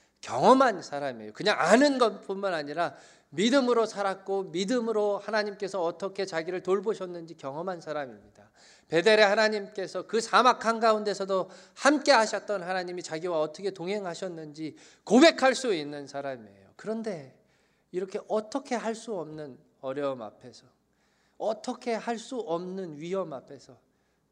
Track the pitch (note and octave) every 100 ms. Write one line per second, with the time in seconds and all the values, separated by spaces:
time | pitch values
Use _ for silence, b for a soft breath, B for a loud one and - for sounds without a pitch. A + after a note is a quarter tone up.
0 | b _ - B2 F3+ C4 C4 F3+ - C#3+
1 | C#3+ A#2 G#2+ - F#3 D3 D#3+ A#3 C#4+ C4
2 | A3+ G3+ - G3 G3 E3 C#3+ D3+ D#3+ B
3 | B B B C#3+ A3+ C#4 B3 A#3 A3 G3+
4 | G3 F#3+ - G3 F#3 E3 G3 B3+ A3+ G#3+
5 | G#3 G3 - G#3+ G#3 F#3+ F#3+ G3 E3+ E3+
6 | G3 F#3+ F#3+ E3 E3 F3+ F#3 G3+ G#3 G3
7 | F#3 F3 E3 D#3+ C3+ C#3+ F#3+ F3 D3+ D3
8 | C3 G#2+ - - G2+ b b b _ D#3+
9 | F#3+ G#3+ G3+ A3 G#3+ G#3+ G3 - F3+ F#3
10 | - A3+ A3+ G3 B3 A#3 G#3+ A3+ A3+ A3
11 | G#3 F#3+ G3 F#3+ F#3 B B - C4+ D4+
12 | C#4+ B3 G#3+ G#3 - G3+ F3 F#3 F3+ F3+
13 | D#3+ D#3+ F3+ D#3+ D#3 D#3 G3 F3+ F3 G#3
14 | F#3 E3 F#3 E3 D#3 D3+ D#3 B B B
15 | - A3+ D#4+ - C4 A#3+ B3+ E3+ D3 D3
16 | C#3 C#3 C#3 B2+ G#2 G2 G2 - F#3+ A3
17 | A3 E3+ C3+ - _ _ _ _ _ F3+
18 | F#3+ G#3 - G#3+ G#3+ C#4 C4+ A#3+ G#3 A3+
19 | A#3 G3 D#3 D#3 D3 B2 _ _ C3 C#3
20 | C#3 C3 G#2 - B2 - _ _ _ _
21 | _ _ _ - G3 G#3+ - A#3+ A#3+ G#3+
22 | A#3 A3+ - B3+ D#3 E3+ F3+ F#3+ F3+ D3
23 | E3+ F#3+ E3 C3 - C3+ - A#2+ _ _
24 | _ _ _